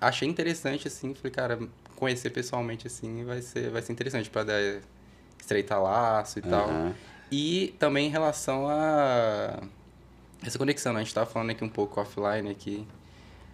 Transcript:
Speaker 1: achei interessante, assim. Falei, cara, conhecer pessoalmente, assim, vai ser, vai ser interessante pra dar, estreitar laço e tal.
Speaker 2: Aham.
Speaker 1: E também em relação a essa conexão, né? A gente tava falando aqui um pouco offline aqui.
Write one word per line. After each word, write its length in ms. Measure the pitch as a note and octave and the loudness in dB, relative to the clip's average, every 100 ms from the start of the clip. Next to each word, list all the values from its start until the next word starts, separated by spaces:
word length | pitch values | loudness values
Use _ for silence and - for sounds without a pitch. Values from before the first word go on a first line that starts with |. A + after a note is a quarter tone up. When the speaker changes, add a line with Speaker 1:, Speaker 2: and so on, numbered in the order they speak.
Speaker 1:
achei 260 | A#2+ - C#3 | 2 2 0
interessante, 600 | E3+ E3 E3 C#3 C#3+ C#3+ | 0 0 0 -2 -4 -6
assim. 260 | - C3 | -8 -8
Falei, 180 | C#3 C3 | -6 -6
cara, 280 | B2+ B2+ A#2 A#2 - - - | -2 -2 -2 -6 -12 -16 -2
conhecer 360 | C3 B2 B2+ | 0 0 -2
pessoalmente, 560 | B2+ B2 B2 A#2 A2+ A#2+ | -4 -4 -2 -4 -6 -10
assim, 360 | - A2+ A#2 | -10 -8 -6
vai 180 | A#2+ B2 | -6 -6
ser, 260 | B2 A#2+ A#2+ | -6 -4 -2
vai 140 | A2+ | -4
ser 100 | A2+ | -4
interessante 380 | A#2+ B2 B2 G#2+ | -4 -2 -2 -2
pra 120 | A2 | -2
dar, 160 | G#2+ G#2 G2+ G2+ - - - - - - | 0 2 2 -2 -8 -20 -20 -20 -20 -12
estreitar 400 | - G#2 G2 G#2 | 0 0 2 2
laço 580 | F#2+ G#2+ A#2+ A2 G2+ G#2 | 4 4 4 2 0 -4
e 20 | |
tal. 260 | F#2 G2+ G#2 | 0 2 2
Speaker 2:
Aham. 240 | D#2+ E2+ F2+ - - - | 2 0 -4 -12 -18 -4
Speaker 1:
E 440 | C#3 D3+ F3+ G3 - | 0 2 2 0 2
também 300 | D3+ C#3+ D3+ | 2 4 2
em 20 | |
relação 580 | D#3 D#3 D3 - C3+ C#3 | 2 2 0 -2 0 2
a 920 | D3+ D#3 D3+ C#3 B2 A2+ G#2 G#2 G#2+ G2 - - - - - - - | 2 4 4 6 6 4 2 -2 -4 -10 -16 -20 -20 -20 -20 -20 -12
essa 140 | A#2 B2 | -6 -2
conexão, 340 | C3+ C#3+ B2+ | 0 0 0
né? 100 | A2 | 0
A 20 | |
gente 100 | A2+ | 0
tava 160 | A2 A#2 | 0 0
falando 220 | A#2 A2+ | 0 -2
aqui 120 | A2+ | -2
um 60 | A#2 | -4
pouco 320 | A2 G#2 - | 0 0 0
offline 480 | G#2 - G2+ G#2+ G2+ | -4 -2 0 0 -2
aqui. 380 | G2+ G2+ G#2 G#2+ - - - - - - | -6 -6 -8 -8 -16 -20 -20 -20 -20 -20